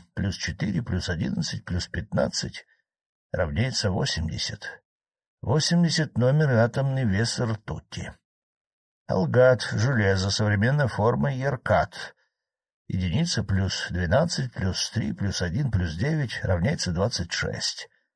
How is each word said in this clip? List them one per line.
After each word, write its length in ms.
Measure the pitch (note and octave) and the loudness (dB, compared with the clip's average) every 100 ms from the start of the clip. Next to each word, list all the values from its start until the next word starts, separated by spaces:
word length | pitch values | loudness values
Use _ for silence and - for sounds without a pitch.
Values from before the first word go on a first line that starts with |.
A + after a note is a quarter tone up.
| - - | -6 -4
плюс 200 | G2+ - | -4 -4
четыре 480 | - - G3 F3+ | -6 -4 -2 -2
плюс 240 | A#2+ F2+ - | -2 -4 -2
одиннадцать 560 | D#2+ - - - G#2+ | -2 -2 -2 -4 -6
плюс 240 | - F2 - | -4 -4 -4
пятнадцать 800 | - - - C2 - B1 - - _ _ _ _ _ _ | -8 -4 0 0 -2 -8 -10 -20 _ _ _ _ _ _
равняется 580 | - E2 D2 B2+ A2+ G2+ | -4 -2 0 -2 0 -2
восемьдесят. 920 | F#2 - - E2 - - - - - _ _ _ _ _ _ | 0 -2 -2 -4 -4 -8 -8 -12 -16 _ _ _ _ _ _
Восемьдесят — 760 | - D3 - E3+ E3+ D3+ D3+ A2 | 0 2 4 4 4 2 -2 2
номер 340 | B2 D3 D3+ | 4 4 4
и 40 | A#2 | 4
атомный 500 | A#2 C3+ C3+ C3 B2 | 4 2 0 0 2
вес 340 | F#2+ A#2 - | 2 0 -2
ртути. 720 | A#2+ A2 - D#2 - - - - _ _ _ _ _ _ _ _ - | -2 -4 -6 -10 -10 -12 -12 -14 _ _ _ _ _ _ _ _ -4
Алгат, 540 | F#3 E3 A#2+ B2+ B2+ | -2 2 6 6 6
железо, 680 | - A2+ A#2+ B2 G2 F#2+ G2 | 0 0 2 2 2 2 0
современная 580 | G2 G#2+ G2+ A#2 D3 B2+ | 0 2 2 2 2 0
форма 460 | - G#2+ B2 C#3 | 2 0 2 -2
яркат. 840 | B2+ C#3 B2+ - F2+ - - - - _ _ _ _ _ _ - | -2 -4 -4 2 2 2 -4 -14 -16 _ _ _ _ _ _ -6
Единица 560 | F#2+ F#2 F#2 E3+ - - | -2 0 2 0 0 0
плюс 420 | F#2+ F#2+ - - | 0 0 -2 -4
двенадцать 600 | F2 E2+ A#2 E3+ - C3 | -2 2 2 2 -2 -6
плюс 380 | - F#2+ F2+ - | -2 -2 -2 -4
три 240 | A2 G#3+ | -4 -4
плюс 280 | - G2+ - | -2 -4 -2
один 300 | D#2 F#2+ C#3 | -2 -2 0
плюс 240 | F#2+ F2 D#2 | 0 0 -2
девять 480 | C3+ D#3+ B2+ - | -2 0 -2 -4
равняется 480 | - F2+ G2+ E3 F#2 | 0 0 0 0 -2
двадцать 400 | E2 G#2+ - F2 | 0 0 -2 -4
шесть. 560 | - - - - - - _ _ | -4 -4 -4 -6 -8 -14 _ _